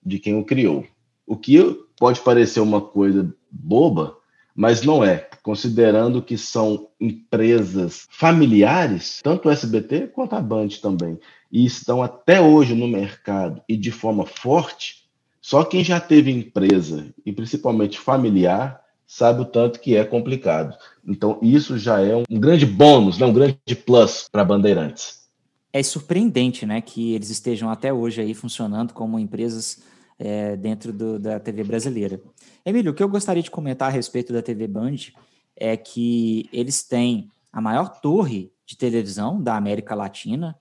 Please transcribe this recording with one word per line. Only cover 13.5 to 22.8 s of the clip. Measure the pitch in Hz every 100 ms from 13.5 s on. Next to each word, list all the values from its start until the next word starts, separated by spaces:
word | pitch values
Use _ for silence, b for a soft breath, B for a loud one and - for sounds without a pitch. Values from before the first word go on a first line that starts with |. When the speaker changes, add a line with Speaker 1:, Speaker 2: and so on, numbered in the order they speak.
| 76 _
Speaker 1:
e | 110
de | 104
forma | 117 113 107 90
forte, | - 123 135 - - - - _ _ _ _
só | - 139
quem | 160 185
já | 175 175
teve | 165 151 135
empresa, | 127 107 - 95 98 78 76 76 - -
e |
principalmente | 101 113 - 131 113 104 -
familiar, | - 131 120 95 90 95 135 131 _ _ _
sabe | - 120 120
o | 127
tanto | 117 120 117
que | - 110
é |
complicado. | 107 120 117 131 92 80 78 - b b -
Então, | 98 107 104
isso | 113 143 147 123
já | 104 107
é | 98 117
um | 120 110
grande | 127 170 139
bônus, | 95